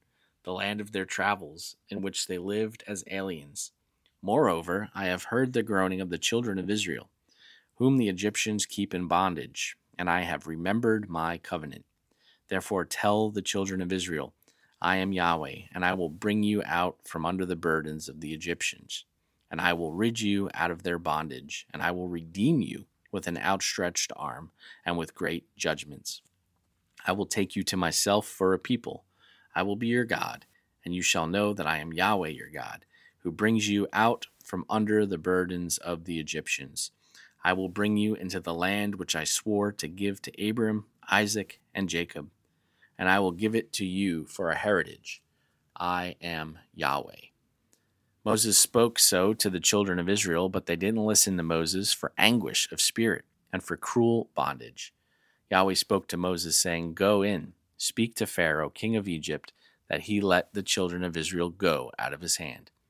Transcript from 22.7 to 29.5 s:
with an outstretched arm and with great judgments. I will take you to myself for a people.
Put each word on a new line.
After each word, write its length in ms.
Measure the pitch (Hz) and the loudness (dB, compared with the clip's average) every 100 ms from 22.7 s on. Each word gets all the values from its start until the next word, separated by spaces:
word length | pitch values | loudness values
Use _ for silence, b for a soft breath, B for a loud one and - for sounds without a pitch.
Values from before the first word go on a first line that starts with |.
| - - _ _ | -6 -14 _ _
with 160 | 98 - | -8 -6
an 100 | 85 | -2
outstretched 760 | - 95 - - 90 87 - - | 0 0 0 -2 -2 -2 -4 -6
arm 360 | 73 - 80 B B B - | -10 -10 -14 B B B -4
and 120 | 87 | -4
with 180 | 80 - | -4 -4
great 300 | 85 82 - - | -4 -4 -8 -6
judgments. 640 | 85 76 73 71 - - _ _ _ _ _ _ _ - - | -2 -2 -6 -14 -12 -14 _ _ _ _ _ _ _ -8 -2
I 60 | |
will 140 | 95 95 | -2 0
take 300 | - 95 - | 0 -2 -2
you 80 | |
to 120 | 90 95 | -2 0
myself 520 | 87 - - 104 - | 0 2 4 2 2
for 260 | - 92 | 0 2
a 60 | 92 | 2
people. 440 | - 120 - - - b b b b | 0 -2 -2 -12 -16 b b b b